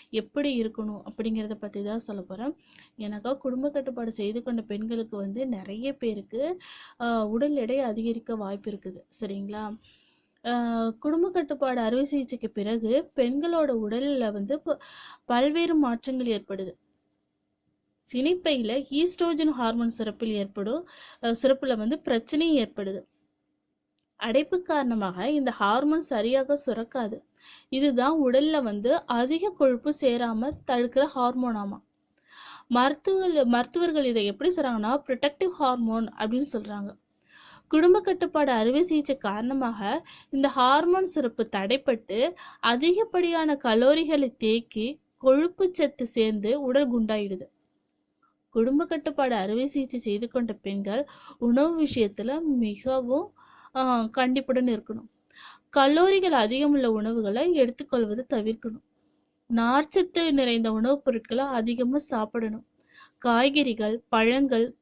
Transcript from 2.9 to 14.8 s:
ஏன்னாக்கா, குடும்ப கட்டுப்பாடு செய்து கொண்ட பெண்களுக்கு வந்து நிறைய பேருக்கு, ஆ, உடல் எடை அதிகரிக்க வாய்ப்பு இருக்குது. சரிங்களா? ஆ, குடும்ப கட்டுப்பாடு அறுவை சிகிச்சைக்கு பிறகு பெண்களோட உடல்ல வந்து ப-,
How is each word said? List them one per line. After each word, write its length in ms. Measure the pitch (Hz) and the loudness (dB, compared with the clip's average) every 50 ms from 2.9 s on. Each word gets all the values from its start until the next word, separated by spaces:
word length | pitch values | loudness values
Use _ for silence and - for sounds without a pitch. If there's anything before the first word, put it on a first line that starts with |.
| _ - | _ -12
ஏன்னாக்கா, 400 | 214 208 208 208 202 247 277 277 | -10 -10 -10 -6 -4 -4 -4 -2
குடும்ப 320 | - 262 247 254 277 294 | -4 -6 -4 -2 -4 -2
கட்டுப்பாடு 420 | 294 285 269 269 240 233 233 226 | -2 -2 -6 -6 -6 -6 -6 -6
செய்து 320 | 226 - 202 208 220 240 240 | -6 -4 -4 -4 -4 -4 -6
கொண்ட 180 | 254 233 226 | -4 -6 -6
பெண்களுக்கு 560 | 214 - 208 208 220 226 233 226 226 226 220 202 | -4 -6 -8 -6 -6 -6 -4 -6 -6 -6 -8 -8
வந்து 300 | 196 196 196 240 269 262 | -8 -6 -6 -6 -4 -4
நிறைய 460 | 226 190 190 196 202 220 247 277 277 | -4 -6 -6 -10 -10 -6 -6 -6 -6
பேருக்கு, 640 | - 254 226 214 202 190 _ 214 240 285 330 370 359 - - - - - - - - | -4 -4 -4 -4 -6 -10 _ -6 -6 -4 -4 -6 -8 -12 -20 -20 -20 -20 -20 -12 -6
ஆ, 280 | 240 233 233 226 214 208 | -4 -2 0 0 -2 -2
உடல் 280 | 220 233 285 294 294 | 0 0 0 0 0
எடை 240 | 277 226 220 254 277 | -2 -2 -2 -2 -2
அதிகரிக்க 560 | 262 226 214 226 226 233 226 226 226 - 226 | -2 -2 -4 -4 -2 -4 -4 -4 -6 -8 -8
வாய்ப்பு 360 | 214 202 190 202 196 - 214 | -6 -6 -8 -8 -8 -8 -10
இருக்குது. 300 | 202 196 - 190 185 254 - _ - - | -10 -10 -12 -14 -16 -16 -20 _ -14 -10
சரிங்களா? 560 | 220 196 196 196 196 196 208 214 214 208 214 - _ _ _ _ _ _ _ _ _ _ _ _ - | -10 -8 -8 -8 -8 -8 -8 -8 -8 -10 -10 -12 _ _ _ _ _ _ _ _ _ _ _ _ -6
ஆ, 440 | 240 240 240 240 233 233 226 226 226 | -2 -2 -2 0 0 0 0 -2 -2
குடும்ப 420 | 220 - - 294 320 330 349 370 | -4 -2 -2 0 2 2 2 2
கட்டுப்பாடு 500 | 359 359 302 277 294 - 277 262 247 240 | 0 -2 -2 -2 -2 -2 -2 -2 0 0
அறுவை 240 | 226 220 240 262 285 | 0 0 2 2 0
சிகிச்சைக்கு 440 | 277 294 285 254 - 254 240 - 220 | 0 0 -4 -2 -4 -8 -8 -8 -8
பிறகு 600 | - 214 202 214 226 233 220 214 247 294 349 - - | -6 -4 -4 -2 -2 -2 0 2 0 0 0 -2 -2
பெண்களோட 600 | - 240 247 269 285 320 339 339 330 302 277 247 226 214 208 | 0 0 0 0 -2 -2 0 0 0 0 0 0 -2 -2 -4
உடல்ல 420 | 220 240 277 285 285 254 233 214 | -4 -2 -2 -2 -2 0 -2 -2
வந்து 280 | 208 202 202 202 285 302 | -4 -6 -4 -4 -4 -6
ப-, 180 | - 349 - - | -2 -4 -4 -4